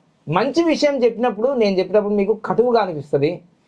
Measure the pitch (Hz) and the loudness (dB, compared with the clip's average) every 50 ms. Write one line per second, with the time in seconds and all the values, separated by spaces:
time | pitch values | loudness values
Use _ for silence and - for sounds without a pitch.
0 | _ _ _ _ _ - 151 180 220 277 - 320 339 330 294 - - 294 285 269 | _ _ _ _ _ -4 -2 0 0 0 0 0 2 2 2 2 2 0 2 2
1 | 233 233 - 196 - 247 202 190 220 269 285 240 220 202 196 180 185 180 185 208 | 0 0 0 0 -2 -2 -2 -2 -2 -2 0 0 0 2 2 0 0 0 0 0
2 | 202 208 208 208 196 190 220 208 - - 185 - 233 247 233 226 208 185 165 147 | 0 2 0 0 0 0 -2 -2 -4 -2 0 0 2 2 2 0 0 -2 -4 -8
3 | 139 - - 143 135 156 175 165 - _ _ _ _ | -6 -4 -2 0 0 0 -2 -6 -10 _ _ _ _